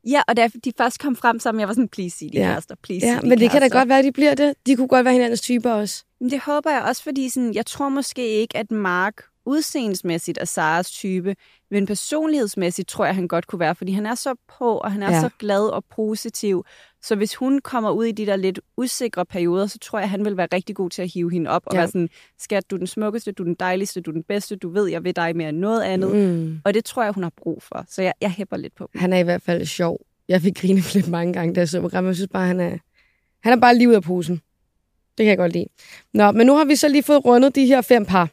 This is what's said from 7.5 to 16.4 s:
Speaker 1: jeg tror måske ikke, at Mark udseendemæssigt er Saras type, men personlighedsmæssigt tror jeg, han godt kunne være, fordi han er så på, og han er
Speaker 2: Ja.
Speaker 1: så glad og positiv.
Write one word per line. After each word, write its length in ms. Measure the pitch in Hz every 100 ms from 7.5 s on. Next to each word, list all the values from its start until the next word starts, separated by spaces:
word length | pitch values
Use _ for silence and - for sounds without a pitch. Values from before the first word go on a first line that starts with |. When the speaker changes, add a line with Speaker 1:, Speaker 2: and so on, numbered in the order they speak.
Speaker 1:
jeg 120 | 208 226
tror 220 | - 277
måske 400 | 269 269 - 240
ikke, 280 | 214 226 -
at 140 | 214
Mark 520 | 214 190 180 196 - - _ -
udseendemæssigt 920 | 294 302 294 226 190 175 165 - -
er 40 |
Saras 460 | 170 - 156 165 185
type, 460 | - 196 185 180 196 _ _ _
men 160 | 202 196
personlighedsmæssigt 1000 | 202 - 302 311 302 208 - 180 180 180
tror 160 | -
jeg, 100 | 170
han 140 | 190 175
godt 180 | 170 -
kunne 140 | 180
være, 140 | 160
fordi 180 | 151 185
han 140 | 190 208
er 80 |
så 200 | 240 277 254 _ _
på, 200 | 240 214
og 140 | 214
han 100 | 202
er 100 | 196
Speaker 2:
Ja. 60 | 170
Speaker 1:
så 80 | 160 _
glad 300 | 208 202 214
og 160 | - - -
positiv. 680 | 214 214 226 -